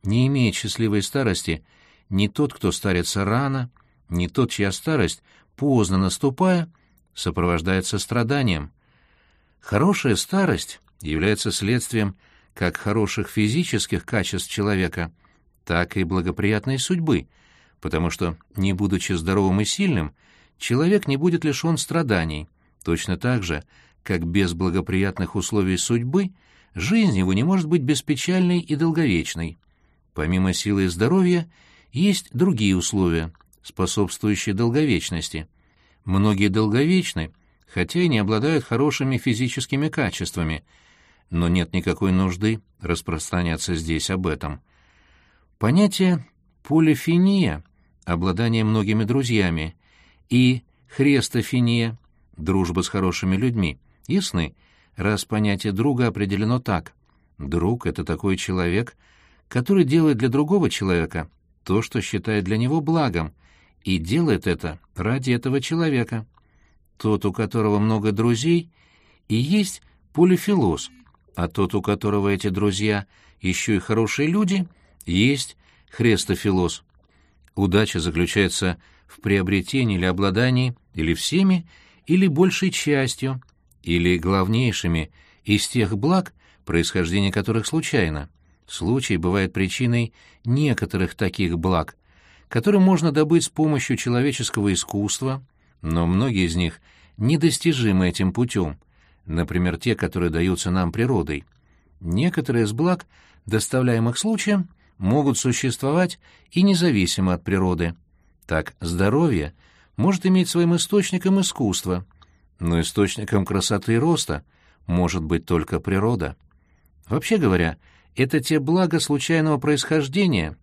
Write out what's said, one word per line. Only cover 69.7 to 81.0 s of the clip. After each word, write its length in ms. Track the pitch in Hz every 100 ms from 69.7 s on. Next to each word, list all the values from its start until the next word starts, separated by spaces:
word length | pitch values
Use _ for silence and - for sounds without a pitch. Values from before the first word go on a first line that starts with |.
| - _ _ _
полифилос, 760 | - 180 175 - 196 107 76 - - - _ _ -
а 120 | 85
тот, 260 | - 95 104
у 60 |
которого 480 | 92 101 104 101 101
эти 200 | 98 104
друзья 580 | 95 104 95 107 104 101 _ _ _
еще 340 | 92 90 - 101
и 40 |
хорошие 480 | - 110 110 - 151
люди — 380 | 190 196 196 175 _ _ _ -
есть 520 | 90 117 139 - - _ _ _
хрестофилос. 920 | - 117 104 - 92 104 92 87 - _ _ _ _ _ _ _ -
Удача 440 | 98 98 107 90
заключается 800 | 85 80 87 107 95 - 92 90 _ _ _
в 120 | -
приобретении 760 | 101 101 92 98 87 135 120 95
или 80 | 92
обладании 720 | 90 98 95 127 127 127 120 _
или 200 | -